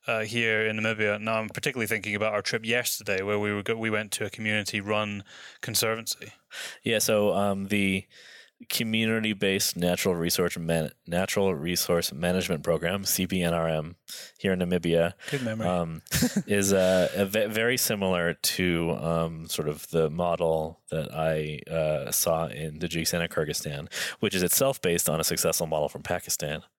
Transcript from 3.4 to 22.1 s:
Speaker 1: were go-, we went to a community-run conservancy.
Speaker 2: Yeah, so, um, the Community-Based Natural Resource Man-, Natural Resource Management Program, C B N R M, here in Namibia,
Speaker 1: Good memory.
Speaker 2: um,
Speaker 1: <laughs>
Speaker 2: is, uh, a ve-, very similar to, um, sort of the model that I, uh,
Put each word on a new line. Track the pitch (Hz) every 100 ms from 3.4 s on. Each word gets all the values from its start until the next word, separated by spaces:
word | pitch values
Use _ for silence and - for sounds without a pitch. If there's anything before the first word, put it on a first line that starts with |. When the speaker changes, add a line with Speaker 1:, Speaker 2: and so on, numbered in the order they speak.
| 104
Speaker 1:
were | 104
go-, | 101 113
we | 113
went | 107 107
to | -
a | 104
community-run | - 107 107 101 107 101 107 107 104 95 - - -
conservancy. | - 113 113 113 113 - 107 - _ - - -
Speaker 2:
Yeah, | - 110
so, | - 107 104
um, | 92 101 98 98
the | 104 98 95 - - - - - _ -
Community-Based | - 113 110 110 113 107 101 101 95 - -
Natural | 87 87 -
Resource | 87 85 - 90 -
Man-, | 82 82 78 - -
Natural | 85 95 - 98
Resource | 82 78 87 - 87 82
Management | 67 87 92 92 85
Program, | 73 80 85 98
C | 98 - 92
B | 95
N | 87
R | 85 82
M, | 80 78 90 _ - - _
here | 101
in | 92
Namibia, | 90 90 85 82 85 - -
Speaker 1:
Good | -
memory. | 120 110 95
Speaker 2:
um, | 90 82 80 - -
Speaker 1:
<laughs> | 247 - -
Speaker 2:
is, | 101 98
uh, | 98 92 92 90
a | 92 98
ve-, | 107 107
very | 110 113 127
similar | - 107 98 90 85
to, | 85 - - 92 85 82
um, | 73 80 82 82 82 82
sort | - 78
of | 76 -
the | 82 80
model | 78 87 82 85 80 78 82 -
that | 80 76
I, | 73 80 78 76 76 -
uh, | 82 78 76 69